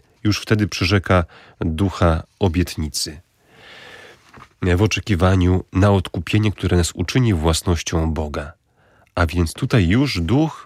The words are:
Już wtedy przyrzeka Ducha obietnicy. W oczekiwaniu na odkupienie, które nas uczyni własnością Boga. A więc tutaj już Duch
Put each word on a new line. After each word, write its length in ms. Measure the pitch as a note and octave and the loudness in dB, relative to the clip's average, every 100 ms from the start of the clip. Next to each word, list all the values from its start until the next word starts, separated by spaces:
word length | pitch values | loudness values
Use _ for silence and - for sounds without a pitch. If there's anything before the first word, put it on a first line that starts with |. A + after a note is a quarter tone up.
| _ _ | _ _
Już 160 | G#2 G2+ | -2 -2
wtedy 280 | - A2 G2+ | 0 0 0
przyrzeka 560 | - F2+ G2+ - F#2 E2+ - - - | -2 0 0 2 0 0 -8 -20 -6
Ducha 600 | E2+ D#2+ G2 - F2 D#2+ - - | -4 -2 -2 0 0 0 -4 -2
obietnicy. 840 | G2 E2 E2+ - D2+ - - D2+ - _ _ - - - - - - - _ - - _ | 0 0 -2 -4 -8 -6 -8 -10 -20 _ _ -20 -20 -20 -20 -20 -20 -20 _ -20 -20 _
W 200 | F#2+ F2 | 0 2
oczekiwaniu 800 | G#2 - - F2+ F#2 F#2+ F2+ F#2 - | 2 -2 -2 0 2 4 4 2 0
na 180 | F#2+ G2+ | 2 4
odkupienie, 600 | G2 - - E2 G#2+ G#2+ | 2 0 -8 -2 0 0
które 240 | G2 F#2 F2 | -2 0 0
nas 160 | E2+ | 0
uczyni 400 | - - C3+ A#2+ | -2 -2 0 2
własnością 800 | F2 D#2+ D#2+ - E2 - F2 D#2+ | 2 0 0 0 -2 -2 -2 -2
Boga. 400 | D#2 D#2 D#2 D2 - _ _ _ _ _ | -2 -4 -8 -10 -14 _ _ _ _ _
A 120 | - E2+ | -2 0
więc 260 | F2 E2 | 0 -2
tutaj 360 | - C3 B2+ E2+ | -2 0 2 4
już 320 | A2 C#3+ F#2 | 2 2 -2
Duch 440 | E2 B2 D#3+ - | 0 2 0 -4